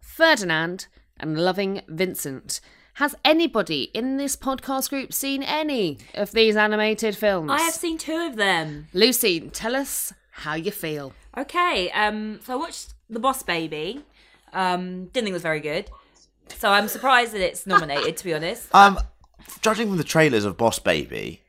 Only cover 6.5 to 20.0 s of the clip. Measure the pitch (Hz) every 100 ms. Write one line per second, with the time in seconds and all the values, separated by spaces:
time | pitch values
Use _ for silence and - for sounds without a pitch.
6.5 | 214 214 214 214 220 220 202 214 190 160
7.5 | 285 330 320 349 320 - 320 339 220 202
8.5 | 175 156 147 151 180 233 247 220 165 147
9.5 | - 220 262 277 - - - _ - 156
10.5 | 156 165 - 165 151 135 - - - 277
11.5 | 349 359 262 180 - 214 214 214 214 -
12.5 | 254 - - - - _ 226 262 262 -
13.5 | 170 160 151 165 254 - _ _ _ _
14.5 | 180 185 180 180 185 185 262 220 180 165
15.5 | 156 147 160 208 - _ _ _ _ _
16.5 | - 214 202 208 214 262 247 240 214 185
17.5 | - 196 208 156 143 - 165 185 156 165
18.5 | 233 - 208 196 190 - - _ _ -
19.5 | - 220 214 226 185